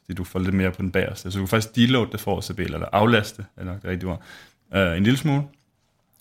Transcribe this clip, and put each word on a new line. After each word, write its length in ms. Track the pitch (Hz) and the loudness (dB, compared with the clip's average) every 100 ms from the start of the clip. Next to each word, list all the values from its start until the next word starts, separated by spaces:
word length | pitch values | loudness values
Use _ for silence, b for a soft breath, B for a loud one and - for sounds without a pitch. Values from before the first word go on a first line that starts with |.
| - | -10
fordi 80 | 90 | -8
du 80 | |
får 160 | 90 95 | -6 -4
lidt 140 | 92 | 0
mere 180 | 95 92 | 2 0
på 100 | 90 | 0
den 100 | 95 | -2
bagerste. 400 | 92 92 95 92 | -2 -2 -4 -6
Så 60 | 98 | -4
du 40 | 95 | 0
kan 40 | |
faktisk 260 | 113 107 - | 0 0 2
deload 320 | 120 127 104 | 4 4 0
det 80 | 104 | -4
forreste 340 | - 92 - | -4 -4 -4
ben, 120 | 98 85 | -6 -4
eller 140 | 78 85 | -4 0
aflaste, 540 | 101 110 117 101 - 107 - | 2 4 4 2 -6 -16 -12
eller 160 | 92 | -10
det 120 | 92 92 | -8 -6
rigtige 240 | 92 92 | -4 -4
ord, 120 | 80 B B B B _ 98 | -6 B B B B _ 2
øh, 220 | 92 85 | 2 4
en 60 | |
lille 140 | 104 135 | 2 2
smule. 260 | 151 139 143 _ _ _ _ _ _ - | 2 0 -2 _ _ _ _ _ _ -20